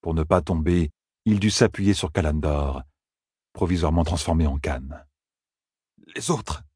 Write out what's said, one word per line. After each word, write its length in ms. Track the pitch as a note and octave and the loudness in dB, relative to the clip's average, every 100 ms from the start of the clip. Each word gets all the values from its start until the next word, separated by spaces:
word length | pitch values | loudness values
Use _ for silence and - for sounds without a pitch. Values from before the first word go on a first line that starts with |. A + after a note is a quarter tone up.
Pour 140 | E2+ | -2
ne 80 | D#2+ | -2
pas 200 | D#2 F2+ | 2 2
tomber, 480 | E2 E2+ D#2 F2 D#2 _ _ _ | 2 0 2 2 0 _ _ _
il 160 | - G#2 | 0 2
dut 100 | G#2 | 2
s'appuyer 440 | - A2+ - G2 | 4 2 2 0
sur 180 | G2 F2 | 0 0
Kalandor, 680 | G2 D#2 D2+ D2+ D2 C#2+ C2+ - _ _ _ _ _ _ | -2 0 0 0 0 -2 -6 -10 _ _ _ _ _ _
provisoirement 520 | - F2+ F2+ D#2+ E2 | -4 -2 0 2 2
transformé 420 | E2 F2 - E2 D2+ | 0 -2 0 2 2
en 120 | C#2 | 0
canne. 460 | - C2 C2+ C#2+ - _ _ _ _ _ _ _ _ _ - | -4 -6 -8 -14 -18 _ _ _ _ _ _ _ _ _ -16
Les 160 | F2 - | -12 -4
autres! 320 | D3+ - - - | -4 -4 -10 -12